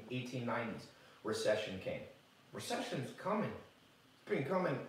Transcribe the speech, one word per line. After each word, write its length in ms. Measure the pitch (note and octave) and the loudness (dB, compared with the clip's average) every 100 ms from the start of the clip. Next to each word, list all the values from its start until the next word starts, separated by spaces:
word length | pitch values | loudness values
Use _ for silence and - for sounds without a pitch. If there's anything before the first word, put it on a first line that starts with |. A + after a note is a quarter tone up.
| - | -4
eighteen 340 | B2+ A#2+ C3 A#2+ | -4 -2 -2 0
nineties, 420 | A2+ A#2 F#2+ - - - - | 0 -2 -4 -10 -16 -20 -8
recession 560 | G#2+ G#2+ C3 - F#2+ F#2+ | -2 2 4 4 2 -2
came. 220 | - - - - - - - | -2 -2 -6 -14 -20 -20 -12
Recession's 580 | - - A#3+ - E3+ A#2 - | -8 -2 -2 0 -2 -2 -4
coming. 340 | - G#3+ - - - - - - - - | 0 2 0 -2 -12 -20 -20 -20 -20 -18
It's 80 | - | 0
been 140 | F3+ | 0
coming 340 | C3+ F#3 F3 B2+ | 4 4 4 2